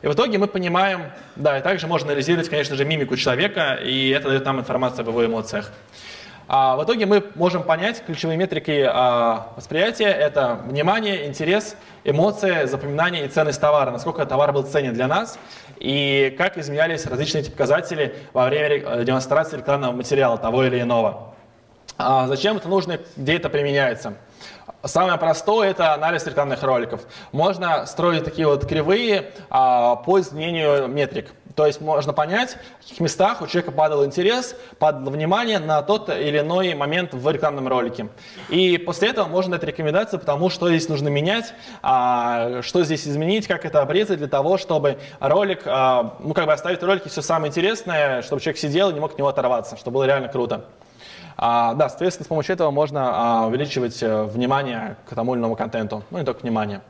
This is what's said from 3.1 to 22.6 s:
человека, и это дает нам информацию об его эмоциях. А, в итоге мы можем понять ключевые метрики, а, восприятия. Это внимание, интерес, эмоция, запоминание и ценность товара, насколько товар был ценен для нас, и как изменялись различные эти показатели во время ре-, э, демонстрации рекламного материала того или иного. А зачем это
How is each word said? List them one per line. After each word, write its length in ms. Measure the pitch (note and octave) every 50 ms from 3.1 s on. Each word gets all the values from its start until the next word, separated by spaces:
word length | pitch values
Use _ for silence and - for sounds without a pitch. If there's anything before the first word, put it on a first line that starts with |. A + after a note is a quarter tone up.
| B2+ B2
человека, 560 | - C#3+ B2 B2 E3+ G3+ G3+ F#3+ D#3+ C#3 C3
и 360 | - - - C3 C3 C3+ C3+
это 200 | C3+ C#3 C3+ C#3+
дает 160 | C3+ C3+ C3
нам 140 | C#3 C3+ C3
информацию 420 | A#2+ - B2+ B2+ C3 B2 B2+ -
об 80 | A#2 A2+
его 160 | A2+ A#2+ A#2
эмоциях. 460 | A2+ A2+ A2 G#2+ - - G#2 G#2 - - - - - - - - - - - - - - - - -
А, 300 | - C#3 C3+ C3 B2+ C3+
в 60 | D#3
итоге 220 | D3+ B3 A#3 G#3+
мы 180 | F#3+ G#3 G#3 G3+ G3+ -
можем 280 | D3+ E3+ F3+ E3+ F3+ D#3+
понять 400 | - D#3+ D#3+ F3+ G#3+ A#3 A3+ -
ключевые 320 | - E3 C#3+ - E3 D#3+ E3
метрики, 460 | F#3+ F#3 D#3+ D#3 D3+ - D3+ D3 C3+ C3
а, 640 | - B2 B2+ B2+ A#2+ A#2+ A#2 A#2 A2+ G#2+ - - -
восприятия. 520 | - - - D3 D#3+ F#3 A3+ A3+ - A3 G#3
Это 520 | C#4+ - D3 D3 C#3+ D3 C3+ B2 A#2+ G#2 -
внимание, 600 | B2 C3 C#3+ D3 F3 G3+ A3+ A3 G#3 G3 F3+ D3 D3
интерес, 480 | C3+ - D#3 D#3 F#3 G#3+ G#3+ - - - - - - - _
эмоция, 640 | - C#3 D3+ E3+ G#3 G#3 G#3 G#3 F#3+ F3+ D#3+ D3
запоминание 600 | B2+ C3+ C#3 C#3 C#3+ C#3+ D3+ E3 F3+ F3 E3+ C#3+
и 20 | C3+
ценность 340 | - E3+ D#3+ D3+ C#3 -
товара, 300 | - D3 D3 D3 C3+ B2+
насколько 340 | A#2+ A#2+ - E3+ - - D3+
товар 260 | C3+ C#3 C3 C#3+ D3
был 120 | C#3+ C#3+ B2+
ценен 300 | - - D3+ C#3 B2+ A2+
для 140 | A2+ C3 C3
нас, 300 | D3+ F#3 A#3 A3+ - - - - - - - - - -
и 560 | - - C#3 C#3+ C#3+ C#3 C#3 C#3 C3+ C3+ C3+ C3+
как 200 | F3+ F#3+ F#3 F3
изменялись 480 | D3+ C#3 C#3+ D3 D#3+ E3 E3 D3+ -
различные 360 | D#3 C3+ B2 D3+ D3 - D#3
эти 100 | C#3 -
показатели 640 | - - C#3+ B2 D3 E3 F3 - F3+ D#3 D3 B2+ - - - - -
во 140 | C3+ B2+ B2+
время 200 | C3+ D3+ D3+ D3
ре-, 140 | D3 C#3 -
э, 200 | - - A#2+ A#2+
демонстрации 540 | B2 C3 C3 B2+ - C#3+ D3+ D#3+ D#3 D#3 C3
рекламного 340 | - - C#3+ C#3+ C#3 B2+
материала 460 | A#2+ B2 B2 - C#3+ C#3 C#3 B2 A#2 A2
того 260 | - A2+ A#2 C3 C3
или 180 | B2+ B2 B2
иного. 540 | A#2+ A#2+ B2 A#2 A2 G#2 F#2+ - - - - - - - _ _ _ _ _ _ _ - - -
А 280 | - B2+ C3+ C3 B2+ B2+
зачем 300 | C#3 C3+ - G#3 A3
это 100 | G3